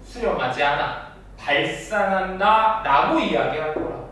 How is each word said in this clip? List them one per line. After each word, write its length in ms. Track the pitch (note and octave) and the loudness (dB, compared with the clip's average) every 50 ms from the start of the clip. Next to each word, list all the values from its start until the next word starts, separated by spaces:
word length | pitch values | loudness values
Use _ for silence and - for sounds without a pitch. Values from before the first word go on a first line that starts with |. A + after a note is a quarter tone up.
| - | -20
수렴하지 580 | - - B3 A3+ - - - D3 - - - | -16 -8 -2 -2 -2 0 0 -2 -2 0 0
않아. 500 | C#3+ C#3+ D3 D3 - - - - - - - - - - - - | 2 2 2 0 -2 -4 -6 -8 -12 -16 -18 -20 -20 -20 -20 -10
발산한다 1400 | - - C#3+ D3 D#3+ - - - - - A3 G#3 G3 G3 F#3+ F#3+ F#3+ F#3 F#3+ F#3+ G3+ G#3+ A3 A3 A3 A3 A3 A3+ - | -2 0 0 0 0 -2 -4 -8 -8 -4 0 0 2 2 2 0 0 -2 -2 2 4 4 6 6 4 2 2 0 0
라고 340 | - - - - - D#4+ - | 2 2 4 4 4 2 2
이야기할 540 | - - - - - - - - - - - | 2 2 0 0 0 0 -2 -2 -4 -4 -4
거라고. 340 | - - - - - - - | -4 -4 -6 -6 -10 -12 -16